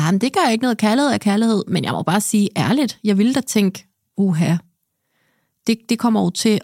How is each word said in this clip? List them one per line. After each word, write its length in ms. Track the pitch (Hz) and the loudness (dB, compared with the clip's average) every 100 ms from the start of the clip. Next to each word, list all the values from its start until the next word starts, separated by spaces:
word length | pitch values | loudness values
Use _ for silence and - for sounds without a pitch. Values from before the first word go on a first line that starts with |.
"Ah, 120 | 156 | 2
men 80 | 190 | 0
det 120 | 254 | 0
gør 160 | 392 311 | 0 0
ikke 100 | 226 | 0
noget. 160 | 254 233 | -2 0
Kærlighed 340 | 214 233 285 | 0 2 0
er 60 | 208 | 0
kærlighed." 460 | 202 202 226 208 - | 0 0 2 0 -2
Men 160 | 170 | -4
jeg 80 | - | -2
må 80 | 82 | -4
bare 180 | - 202 | -2 -2
sige 280 | - 214 202 - | 0 0 0 0
ærligt, 420 | - 254 262 - | 0 0 0 -2
jeg 140 | 208 196 | -2 2
ville 160 | 226 | 2
da 80 | 269 | 0
tænke, 440 | 254 214 196 190 - _ _ - | -2 0 0 -2 -12 _ _ -2
"Uha, 380 | 196 165 165 165 - _ _ _ _ _ _ _ _ _ - | 0 0 0 -2 -4 _ _ _ _ _ _ _ _ _ -4
det, 100 | 226 - | -4 -2
det 100 | 226 | -2
kommer 220 | 240 214 | 0 0
jo 80 | 180 | 0
til 300 | - 226 208 | 0 0 0